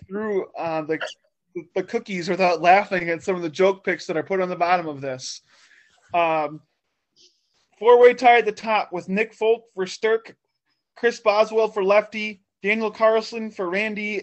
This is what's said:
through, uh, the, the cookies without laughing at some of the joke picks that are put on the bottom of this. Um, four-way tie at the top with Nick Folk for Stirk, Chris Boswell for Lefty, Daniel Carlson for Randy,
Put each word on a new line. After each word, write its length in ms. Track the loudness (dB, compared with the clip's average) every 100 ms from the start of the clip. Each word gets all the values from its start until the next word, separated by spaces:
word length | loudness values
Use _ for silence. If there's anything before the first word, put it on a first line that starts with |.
| -12
through, 400 | -8 -4 -4 -6 -8
uh, 260 | -6 -6
the, 180 | -4 -6 -8 -14 _ _ _ -16 -10
the 80 | -8
cookies 460 | -6 -8 -6 -8 -4
without 340 | 0 0 2
laughing 460 | 4 4 4 -4 -4
at 120 | -6
some 100 | -4
of 80 | -4
the 80 | -4
joke 320 | 0 0 0
picks 240 | -4 -6 -4
that 100 | -6
are 60 |
put 180 | -4 -4
on 80 | -4
the 60 | -2
bottom 300 | 0 0 -2
of 140 | -8
this. 400 | -10 -10 -12 -16 _ _ _ _ _ _ _
Um, 460 | -2 0 0 -4 -8 _ _ _ _ _ _ _ _ _ _ _ -2
four-way 360 | 6 8 8
tie 240 | 6 4 6
at 60 |
the 80 | 4
top 400 | -4 -2 -2 -2
with 160 | -8 -6
Nick 260 | -4 -4
Folk 300 | -2 0 0 -2
for 100 | -10 -8
Stirk, 500 | -4 -2 -2 -4 -20 _ _ _ _ _ -4
Chris 220 | -4 0
Boswell 500 | 0 2 2 2 -2
for 140 | 0
Lefty, 600 | 2 2 2 -6 -8 -10 _ _
Daniel 280 | -4 -2 -2
Carlson 600 | 2 2 2 -2 -10 -10
for 180 | -8 -4
Randy, 520 | -4 -4 -6 -6 -6